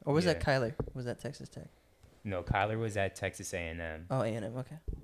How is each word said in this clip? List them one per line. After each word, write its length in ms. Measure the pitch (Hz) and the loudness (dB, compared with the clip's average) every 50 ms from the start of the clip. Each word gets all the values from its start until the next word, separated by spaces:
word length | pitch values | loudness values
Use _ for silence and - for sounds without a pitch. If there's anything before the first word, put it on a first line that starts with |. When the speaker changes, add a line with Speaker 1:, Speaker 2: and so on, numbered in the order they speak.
| - | 0
Speaker 1:
Or 100 | 147 143 | 4 4
was 100 | 156 175 | 6 6
that 120 | 175 156 | 6 4
Speaker 2:
Yeah. 60 | - - 151 139 135 | 4 4 4 4 4
Speaker 1:
Kyler? 140 | 120 113 139 - - - - | 4 2 0 -2 -4 -4 -6
Was 100 | 131 123 | -4 -4
that 140 | 120 - - | -4 -4 -4
Texas 300 | - - 143 - 139 - | -6 -8 -8 -10 -12 -14
Tech? 180 | - - - - - - _ _ _ _ - - - - - | -12 -14 -14 -14 -18 -20 _ _ _ _ -20 -20 -20 -8 -4
Speaker 2:
No, 200 | 104 95 90 87 | -2 -2 -2 0
Kyler 340 | - - 101 98 107 110 | 2 2 4 4 4 2
was 200 | 113 113 110 101 | 0 0 0 2
at 180 | 104 98 95 - | 2 2 2 0
Texas 380 | - 98 95 - - 98 - - | -2 -2 -2 -2 -4 -6 -4 -4
A 40 | |
and 220 | 90 87 82 80 85 | -4 -4 -4 -4 -4
M. 240 | 82 82 80 80 85 92 | -4 -6 -6 -8 -4 -2
Speaker 1:
Oh, 120 | 139 131 | 0 2
A 60 | 110 | 2
and 160 | 113 107 117 104 | 0 0 -2 -4
M, 120 | 101 113 | -4 -4
okay. 200 | 127 127 - 151 160 - - - - | -6 -8 -8 -12 -10 -8 -8 -8 -8